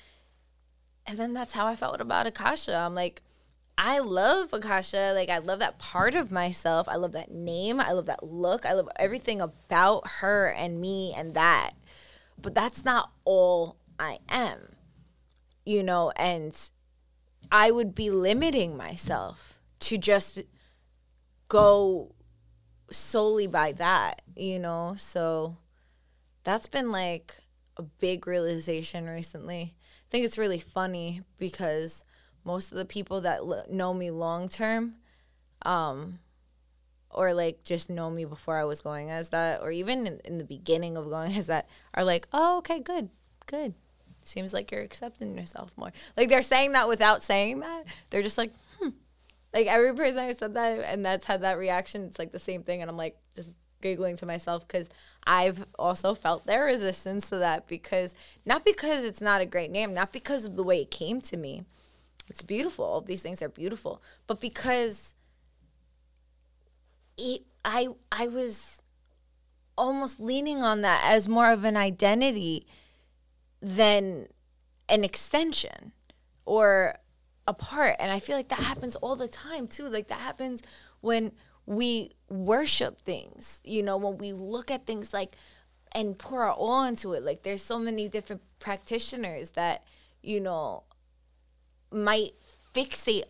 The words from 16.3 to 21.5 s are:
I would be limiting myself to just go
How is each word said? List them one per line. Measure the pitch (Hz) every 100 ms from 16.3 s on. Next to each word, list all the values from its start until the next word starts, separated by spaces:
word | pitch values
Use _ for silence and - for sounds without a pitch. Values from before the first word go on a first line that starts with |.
| 170 156 - - _ _ _ _ _ _ _ -
I | 208 220
would | 233 214 180
be | 214
limiting | 190 185 233 330 277 175 143
myself | 82 175 - 151 95 - - - _ -
to | - 220
just | 190 202 190 - - _ _ _ _ _ _ _ _ _
go | -